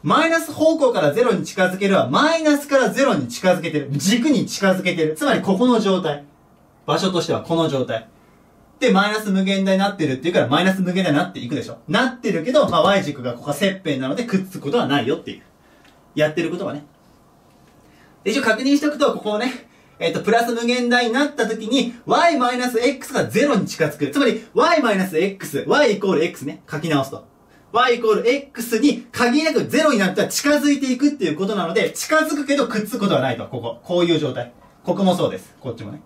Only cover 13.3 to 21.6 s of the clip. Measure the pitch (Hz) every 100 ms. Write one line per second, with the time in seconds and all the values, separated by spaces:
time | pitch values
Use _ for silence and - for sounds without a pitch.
13.3 | 120 147 143 202 - 165 131 131 147 240
14.3 | 190 - 147 135 240 127 139 120 - -
15.3 | 98 _ _ _ _ _ _ _ - 151
16.3 | 160 160 180 - 147 - _ _ _ _
17.3 | _ _ _ _ _ _ _ - _ 190
18.3 | 262 233 214 254 285 302 294 277 - 208
19.3 | 214 254 - - _ _ _ 165 - -
20.3 | 233 233 233 233 247 240 247 233 247 285
21.3 | - - 220